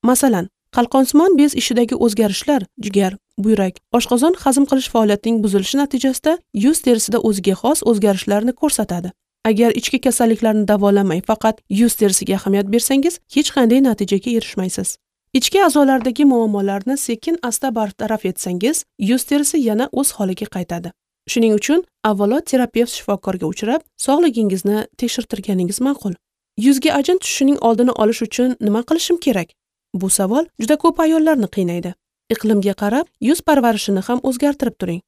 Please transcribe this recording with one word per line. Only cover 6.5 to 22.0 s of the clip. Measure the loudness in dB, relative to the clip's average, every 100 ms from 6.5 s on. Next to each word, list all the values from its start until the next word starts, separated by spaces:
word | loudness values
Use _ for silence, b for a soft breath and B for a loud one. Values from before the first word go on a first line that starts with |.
yuz | 0 0 2
terisida | 2 0 0 0
o'ziga | 0 0 0 0
xos | 0 0
o'zgarishlarni | 2 2 2 0 0 0 0
ko'rsatadi. | -2 -2 -2 -4 -6 -8 -14 _ _ -2
Agar | 2 2
ichki | 2 -2 0
kasalliklarni | 0 2 2 2 2 0 2
davolamay, | 2 4 4 2 -2
faqat | -2 0 0 -2 _
yuz | 2 2 2
terisiga | 0 0 -2 -4
ahamiyat | 0 0 0
bersangiz, | -2 2 0 0 -4 _
hech | -2 0 2
qanday | 4 4
natijaga | 4 0 -2 -2 0
erishmaysiz. | -4 -4 -6 -6 -6 -8 -10 _ _ _
Ichki | -2 0 2
a'zolardagi | 4 4 4 2 0 2 4
muammolarni | 4 2 0 -2 -4 -4 -4
sekin | -4 -6 -4 -4
asta | -4 -4 -4 -2
bartaraf | -4 -4 -4 -4 -4
etsangiz, | -6 -6 -2 -2 -2 -8 _
yuz | 0 0
terisi | 0 0 0 0
yana | 0 0 -2
o'z | -2 -4
holiga | -2 -6 -6 -8
qaytadi. | -8 -8 -10 -12 _ _ _ -6
Shuning | 0 2 2
uchun | 2 0 -2 _